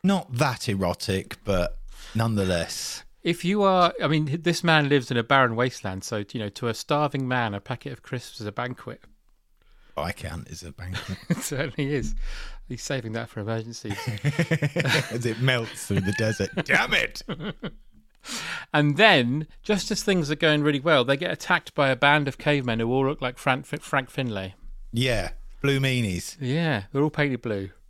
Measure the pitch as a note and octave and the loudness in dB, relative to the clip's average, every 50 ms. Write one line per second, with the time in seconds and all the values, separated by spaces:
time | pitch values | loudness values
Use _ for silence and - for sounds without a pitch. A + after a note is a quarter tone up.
0 | - F#3 G3+ F3+ - - B2 A#2+ D#3 C3+ A#2+ - - - G2+ F#2+ F#2+ F2 F2 - | 4 4 2 2 0 -4 0 0 2 2 0 -2 -2 -2 0 0 0 0 0 -2
1 | - - F#2+ F#2+ - - - - - - G2 F2+ F2 - - - - - - - | -2 -2 -2 -2 -2 -6 -14 -10 -2 0 2 2 2 0 -2 -8 -10 -14 -16 -16
2 | - - - A2 A2+ A2+ A2 G#2 F#2+ F#2 F2+ E2+ E2 - - - - - - - | -18 -6 -2 0 0 2 2 0 2 2 2 0 0 -4 -6 -8 -8 -10 -10 -12
3 | - - - _ - E3+ E3+ - - F3 G3+ G#3 G3+ G3 F#3 F3+ F3 E3+ - B4 | -14 -18 -20 _ -4 -4 -2 0 0 0 2 4 4 4 6 6 4 4 4 0
4 | F3 C#3+ D#3 D#3 D#3 C#3 D3 F3 D#3 F3 E3 - - E3+ D#3+ D#3 D3 C#3 C#3+ C#3 | 0 2 2 2 2 0 -4 -2 0 0 0 2 2 4 4 4 4 4 4 2
5 | A#2+ - B2+ A#2+ A2+ - C#3 C3+ C3 A#2+ A2+ A2+ B2 B2+ - - - G2+ F#2 F#2+ | 2 2 0 0 2 4 6 6 6 4 4 2 0 0 -2 -4 -6 -6 -6 -6
6 | - - A#2 G#2 G#2 - - A#2+ G#2+ G#2 - - B2 A#2 A2 - - - D3+ D3 | -6 -4 -4 -4 -4 -6 -6 -6 -6 -6 -6 -4 -4 -4 -4 -4 -2 -2 0 0
7 | D3+ C#3+ - C3+ C3+ B2 B2+ B2 A#2 A2 G2+ G2+ _ - B2+ - - C#3+ C3 - | 0 0 -2 -4 -2 0 0 0 0 0 -2 -4 _ -8 -10 -8 -8 -12 -12 -12
8 | - - - A#2+ - - - - A2 G#2 G#2 - B2 B2 B2 - - A#2+ - - | -10 -8 -8 -8 -8 -12 -14 -10 -10 -8 -6 -6 -6 -6 -8 -10 -12 -14 -14 -14
9 | - - - _ _ _ _ _ _ _ _ _ _ _ - - _ - - - | -18 -20 -20 _ _ _ _ _ _ _ _ _ _ _ -20 -20 _ -10 -8 -6
10 | D2+ F2 - - - E2 E2 E2+ - - D#2+ E2 - E2 - - F2+ F2+ F#2 - | -6 -6 -6 -8 -10 -10 -10 -10 -12 -12 -14 -14 -14 -14 -14 -12 -10 -8 -8 -8
11 | - - F#2 - - - E3+ G#3+ - - D3 B2+ C3+ B2 - - C#3+ C3+ D3 C3+ | -8 -8 -10 -10 -4 -4 -4 -4 -2 -6 -4 -4 -4 -4 -4 -4 -4 -2 -2 -2
12 | A2+ A2 - - - - - - - - - - - - B2+ A2 - - C#3+ C3 | -2 -2 -4 -4 -4 -4 -6 -8 -10 -12 -14 -16 -12 -12 -12 -10 -6 -6 -6 -4
13 | A2 A2+ G#2+ A2+ A#2 - - A2+ G2+ G#2+ A2+ A2+ A2 A#2 A2+ - - G#2+ G2+ - | -4 -6 -6 -6 -8 -6 -8 -8 -4 -4 -4 -4 -4 -8 -12 -12 -8 -8 -6 -4
14 | - B2 A2 G#2 - C#3+ - - E3 - E3 D3+ - C#3+ - F3 - C3+ A#2+ D#3 | -4 -6 -6 -2 -2 -2 0 0 0 0 0 0 0 -2 -2 -2 0 2 2 0
15 | - - A2+ A#2+ A#2+ A#2+ A2 A2 B2+ C3+ B2+ A#2+ A2+ A2 - - - - G2+ E3 | 0 -2 -6 -2 -2 -2 -2 2 2 2 2 2 0 -4 -8 -12 -4 0 0 0
16 | F#2+ G2 - - A2 A2 A2 - G2 - - - - - C3+ E3+ A3+ - - E3+ | 2 0 0 0 0 0 2 0 -2 -2 -2 -6 0 2 2 2 2 2 0 0
17 | - - - - - - F#3 - D#3+ G#3 - - - - - - - - _ - | 0 -2 -6 -12 -12 -10 -10 -10 -10 -12 -12 -10 -12 -12 -12 -12 -20 -20 _ -20
18 | _ _ _ _ _ - A#3+ - - - - - - _ - D3+ D3 D3 C#3+ C#3 | _ _ _ _ _ -10 -10 -8 -8 -8 -10 -10 -8 _ 2 4 4 4 6 6
19 | G#3+ G#3+ F#3+ C#3 A#2+ A#2+ C3 D3+ D#3 - - - - - G#3 F#3 - - G#3 - | 8 8 8 6 4 2 0 -2 -4 -8 -14 -12 -2 -2 0 0 0 -4 -4 -2
20 | - - F#3+ F3+ D3+ C#3 D#3 - E3+ D#3 D3+ D3+ D3 D#3 C#3+ C#3 C3+ E3+ D#3+ C3+ | 2 2 2 2 2 0 0 2 4 4 4 4 4 2 2 2 4 4 6 6
21 | A#2+ B2+ C#3 C#3 F3 F3 D#3+ - - - F#3 D#3+ - - _ - C#3+ C3+ C3 B2 | 6 4 2 2 2 -4 -4 -6 0 0 0 0 0 -4 _ 2 2 2 4 4
22 | C#3+ C#3+ D3 D3+ C#3+ C#3 - - - D3+ D3 C#3+ B2+ B2 A2+ A2+ A2+ A#2 B2+ C3+ | 6 6 6 6 4 0 -4 -2 2 2 2 2 2 0 0 0 0 2 2 2
23 | C3+ C3 D3+ - B2+ B2 B2 - - C#3 B2+ C#3 C#3+ - - - - - - C#3 | 2 0 0 -2 -4 -6 -6 -2 0 0 0 0 -2 -8 -10 -10 -6 0 0 0
24 | B2+ - - - C3 A#2+ G#2+ G2 F#2+ F#2+ - _ - - - - - - - A#2 | 0 -2 -4 -4 -2 -2 -2 -4 -6 -6 -10 _ -14 -14 -14 -14 -12 -4 0 0
25 | C3 C3 A#2+ G#2 F2 D#2 - - - - - - - C#3 C#3 C3+ C3+ C3+ B2+ B2 | 2 2 2 0 -2 -4 -8 -10 -14 -16 -10 -2 0 0 2 2 2 2 2 2
26 | A#2 G2+ F2+ E2+ - - - - C#3+ B2 C3+ E3 E3+ D#3+ C#3 G#2 G2 - - C#3 | 0 0 -2 -4 -6 -8 -10 -6 -4 -2 0 0 0 0 0 -2 -4 -4 0 0
27 | D3 D#3 - - D3 C#3+ C3 A2+ - A#2+ G#2+ G2 G2 F2+ - - - | 0 0 0 0 -2 -2 -2 -4 -4 -4 -4 -4 -4 -8 -12 -18 -20